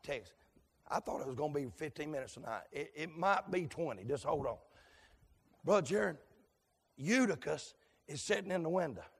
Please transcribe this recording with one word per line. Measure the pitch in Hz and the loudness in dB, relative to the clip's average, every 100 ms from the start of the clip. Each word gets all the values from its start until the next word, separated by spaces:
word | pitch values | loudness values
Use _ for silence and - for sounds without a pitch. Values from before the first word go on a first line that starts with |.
text. | - 135 95 - _ - _ _ - | -4 -6 -6 -20 _ -20 _ _ -4
I | - | -4
thought | - 110 | -2 -6
it | 135 | -4
was | 127 | -2
gonna | 147 | -2
be | 143 131 - | 0 -2 -6
fifteen | 113 110 151 | -8 -6 -6
minutes | 147 123 | -4 -6
tonight. | - 120 107 - | -10 -6 -6 -6
It, | - 151 147 | -8 -8 -6
it | 160 160 | -8 0
might | 185 190 - | 4 4 2
be | 185 165 | 0 0
twenty. | - 165 104 | -2 -2 -2
Just | 104 139 139 | -2 -2 2
hold | 160 135 | 0 0
on. | 113 - - - - - - - _ _ _ | -4 -10 -20 -20 -20 -20 -20 -20 _ _ _
Brother | 139 202 139 | 4 4 6
Jared, | 196 208 151 - - _ _ _ _ _ - | 2 2 -2 -12 -20 _ _ _ _ _ -8
Eutychus | 139 247 247 160 - 151 - - _ _ - | 4 6 6 2 0 -2 -4 -16 _ _ -10
is | 151 | -8
sitting | - 208 196 | 0 0 2
in | 185 | 0
the | 160 | 2
window. | 185 165 98 - | 2 2 -2 -12